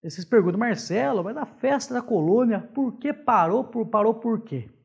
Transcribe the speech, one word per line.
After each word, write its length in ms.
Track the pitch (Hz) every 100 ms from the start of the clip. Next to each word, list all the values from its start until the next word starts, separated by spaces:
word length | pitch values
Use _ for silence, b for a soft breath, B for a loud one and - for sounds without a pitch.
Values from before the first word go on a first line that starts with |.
Vocês 220 | 170 -
perguntam: 340 | 175 233 175 180
"Marcelo, 680 | 233 196 - 185 269 233 175
mas 100 | 277
a 100 | 285
festa 480 | - 254 277 -
da 80 | 247
colônia, 680 | 247 214 156 214 247 208 -
por 200 | - 269
que 180 | - 285
parou? 540 | 294 - 226 165 214 -
Por, 200 | 240 190
parou 280 | 208 214
por 260 | 220 233 220
quê?" 300 | - 135 110 _